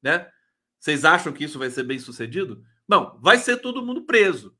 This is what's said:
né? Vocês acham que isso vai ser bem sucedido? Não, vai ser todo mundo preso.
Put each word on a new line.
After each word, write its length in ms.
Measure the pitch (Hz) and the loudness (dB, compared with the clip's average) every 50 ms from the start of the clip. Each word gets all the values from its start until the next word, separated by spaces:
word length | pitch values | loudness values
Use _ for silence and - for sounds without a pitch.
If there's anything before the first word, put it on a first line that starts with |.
né? 300 | - 135 156 175 175 - _ _ _ _ _ _ _ _ _ _ | 0 0 -2 -2 -2 -8 _ _ _ _ _ _ _ _ _ _
Vocês 240 | _ - 151 139 127 | _ -2 -2 2 4
acham 280 | 160 170 175 - 160 - | 4 4 4 0 -6 -8
que 100 | - 147 | -8 -10
isso 160 | 147 - 135 | -10 -8 -8
vai 100 | 131 127 | -8 -6
ser 140 | 123 135 127 | -6 -6 -6
bem 160 | 123 135 127 | -6 -6 -8
sucedido? 640 | 123 - 123 - 117 110 123 185 196 139 107 - - _ _ _ _ - | -10 -16 -12 -12 -12 -8 -6 -8 -8 -8 -10 -16 -18 _ _ _ _ 2
Não, 320 | 202 185 - - - - | 2 2 2 0 -14 -2
vai 160 | 113 170 226 247 | 4 4 4 4
ser 200 | - - 240 247 | 4 -2 -2 -2
todo 280 | - 247 247 277 240 | -4 -8 -8 -8 -8
mundo 180 | 240 247 330 - | -8 -8 -10 -4
preso. 540 | - 247 226 208 190 160 120 104 98 _ _ | 2 4 4 4 4 2 -4 -8 -18 _ _